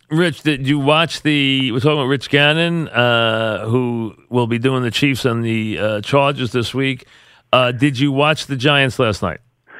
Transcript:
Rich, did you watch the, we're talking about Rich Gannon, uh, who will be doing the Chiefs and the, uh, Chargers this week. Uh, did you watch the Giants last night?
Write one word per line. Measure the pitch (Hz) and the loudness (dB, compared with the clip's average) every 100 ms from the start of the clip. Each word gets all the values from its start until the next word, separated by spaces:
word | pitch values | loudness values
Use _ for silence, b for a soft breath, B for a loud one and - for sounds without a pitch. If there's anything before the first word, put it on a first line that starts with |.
| - | -4
Rich, | 156 175 - | 0 0 0
did | 156 135 135 | -4 -2 0
you | 147 | 0
watch | 135 156 165 - | 2 2 0 -2
the, | 156 147 135 135 131 | -2 0 2 0 0
we're | 120 | 0
talking | 151 151 | 0 0
about | 127 | 0
Rich | 139 - | -2 0
Gannon, | 143 147 160 170 170 151 | 2 4 2 0 -2 -2
uh, | 113 123 117 113 113 113 101 110 | 0 2 2 2 0 -2 -4 -2
who | 127 123 117 110 - - | 0 0 -4 -6 -10 -4
will | 120 117 | -2 0
be | 117 | 0
doing | 131 131 | 0 0
the | 120 | -2
Chiefs | - 143 127 | 0 0 0
and | 131 117 | -2 -2
the, | 117 113 110 82 | -2 -2 -4 -4
uh, | 107 107 | -2 -4
Chargers | - 139 139 135 127 | 0 2 2 0 -4
this | 123 113 | -2 -4
week. | 131 135 127 - b b b - | -2 -4 -4 -12 b b b 0
Uh, | 127 123 | 2 2
did | 123 147 123 | 2 0 2
you | 143 | 0
watch | 135 151 151 - | 2 0 0 -4
the | |
Giants | 135 143 143 135 - | -2 2 4 2 2
last | 117 98 | 0 0
night? | 92 - _ _ _ | -4 -6 _ _ _